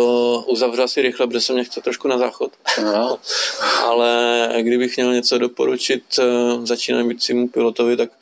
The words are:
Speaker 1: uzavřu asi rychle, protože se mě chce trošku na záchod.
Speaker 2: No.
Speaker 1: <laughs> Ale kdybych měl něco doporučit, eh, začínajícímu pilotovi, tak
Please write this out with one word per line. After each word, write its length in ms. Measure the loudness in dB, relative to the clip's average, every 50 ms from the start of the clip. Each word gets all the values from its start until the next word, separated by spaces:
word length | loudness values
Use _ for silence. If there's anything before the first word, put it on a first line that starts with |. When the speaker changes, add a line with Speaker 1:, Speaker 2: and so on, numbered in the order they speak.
| 4 4 2 2 2 2 0 0 0
Speaker 1:
uzavřu 360 | -2 0 2 0 0 2 0 0
asi 200 | 0 0 0 0
rychle, 240 | 0 0 0 -2
protože 140 | -2 0 -2
se 120 | -2 0 -2
mě 120 | -2 -2
chce 160 | -4 -8 -6
trošku 280 | -6 -6 -6 -4 -2 -2
na 100 | 0 0
záchod. 340 | 0 -2 -2 -4 -6 -8 -8 _ _ -4 -2 -2 0
Speaker 2:
No. 360 | 0 0 0 0 0 -2 -6 -6 -6 -4 -4 -4 -4
Speaker 1:
<laughs> 340 | -4 -4 -2 -2 0 0 0
Ale 640 | 2 2 2 2 2 2 2 2 2 2 2 2 0 0 0
kdybych 360 | 0 2 2 2 0 0 -2
měl 160 | 0 0 2 2
něco 260 | 0 0 0 0 0
doporučit, 680 | 0 -2 0 0 0 0 0 -2 -2 -2 -2 -2 -2 _ -2 0
eh, 40 | 2 2 2 2 2 2 0 0 -2
začínajícímu 840 | -4 -4 -4 -2 -2 0 0 0 0 -2 -2 -2 -2 0 0 0 0
pilotovi, 480 | 0 0 0 0 2 2 2 2 2
tak 140 | 2 0 -4 -4 _